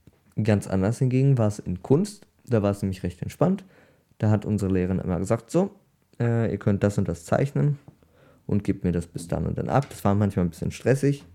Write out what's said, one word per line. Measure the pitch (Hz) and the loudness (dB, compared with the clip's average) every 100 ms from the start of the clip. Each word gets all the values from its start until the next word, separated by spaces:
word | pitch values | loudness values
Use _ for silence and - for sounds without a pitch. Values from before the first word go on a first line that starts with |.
| _ _ _ - | _ _ _ -4
Ganz | 107 101 - | 0 0 0
anders | 95 95 120 | 0 0 0
hingegen | 127 127 139 131 | 0 2 4 4
war | 107 | 2
es | - | -2
in | - 90 | -6 -6
Kunst, | - 143 208 - - _ - | 2 2 2 -6 -20 _ -2
da | 117 | 0
war | 101 | 0
es | 101 | 0
nämlich | 98 92 | -4 -4
recht | 90 - | -6 -8
entspannt. | - - 170 196 - _ _ _ _ - | -10 -2 0 0 -6 _ _ _ _ -2
Da | 110 | 2
hat | 107 - | 2 0
unsere | 104 95 | -2 0
Lehrerin | 95 90 92 | 0 0 -2
immer | - 87 | -2 -2
gesagt, | 95 113 - | -2 -2 0
„So, | 165 196 - _ _ _ - | 0 0 -4 _ _ _ -4
äh, | 117 117 113 | -2 0 0
ihr | 101 | 0
könnt | - 98 | 0 2
das | 104 104 | 2 2
und | 87 | -2
das | 87 - | -4 -2
zeichnen | - 139 143 143 143 - - _ _ _ _ - | 0 0 0 0 0 -8 -20 _ _ _ _ -4
und | 101 | -2
gebt | - - 90 | 0 -2 0
mir | |
das | 85 - | -2 -4
bis | - - | -10 -6
dann | 80 82 | -4 -2
und | 82 | -4
dann | - | 0
ab.“ | 117 135 | 0 0
Das | - 101 | -2 0
war | 101 | 2
manchmal | 101 95 87 | 2 0 -2
ein | |
bisschen | - - | -2 -8
stressig | - - 135 143 143 - | -2 0 2 0 -2 -8